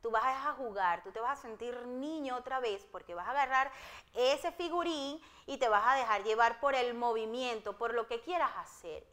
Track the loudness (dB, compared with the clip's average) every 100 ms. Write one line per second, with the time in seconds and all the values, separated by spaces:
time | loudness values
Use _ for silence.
0 | 2 4 4 2 -2 -4 -6 0 2 2
1 | -4 -4 -2 -4 -6 -8 -8 -6 -6 -6
2 | -4 -4 -4 -6 -4 -2 -2 -4 -6 -16
3 | -10 -8 -2 0 4 4 2 -4 -16 -18
4 | -10 2 2 4 0 -4 -2 0 0 -2
5 | -4 -8 -14 -20 -8 0 4 4 6 4
6 | 4 0 2 4 4 4 2 2 0 0
7 | 0 0 -2 -4 -4 -4 -6 -4 -2 -2
8 | -2 -6 -2 0 0 -2 -12 -14 -12 -12
9 | -14